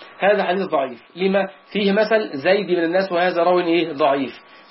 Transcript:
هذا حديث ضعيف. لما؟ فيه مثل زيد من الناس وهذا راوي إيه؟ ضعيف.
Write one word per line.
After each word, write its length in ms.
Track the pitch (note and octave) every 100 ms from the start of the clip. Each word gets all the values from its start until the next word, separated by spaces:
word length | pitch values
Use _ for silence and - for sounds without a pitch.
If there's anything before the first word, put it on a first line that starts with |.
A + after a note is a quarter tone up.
| - -
هذا 260 | F#3+ G3+
حديث 220 | F3 F#3+ E3
ضعيف. 360 | D3 C3 A#2+ - E3+
لما؟ 320 | F#3+ G3 F#3+ - -
فيه 200 | G3 G3
مثل 380 | G3+ G#3 A3 G#3+
زيد 340 | C#3+ D#3 G3+ F3
من 180 | F3
الناس 280 | E3 F3+ F#3+
وهذا 300 | F3 F3+ E3+
راوي 220 | E3+ F3+
إيه؟ 280 | E3+ E3+ E3
ضعيف. 400 | C#3+ D3+ C#3 B2 - - - -